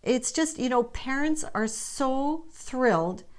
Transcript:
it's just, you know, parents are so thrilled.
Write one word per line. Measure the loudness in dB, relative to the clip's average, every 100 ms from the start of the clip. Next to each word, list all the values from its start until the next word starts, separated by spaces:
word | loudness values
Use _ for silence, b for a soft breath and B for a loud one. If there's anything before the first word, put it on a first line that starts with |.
it's | 2 0 0
just, | 0 0 0
you | 2
know, | 2
parents | 2 -2 -4 0 2 0 -2
are | -2 -2
so | -4 -8 -2 0 2 0 -2 -6
thrilled. | -16 -8 2 4 4 2 -4 -12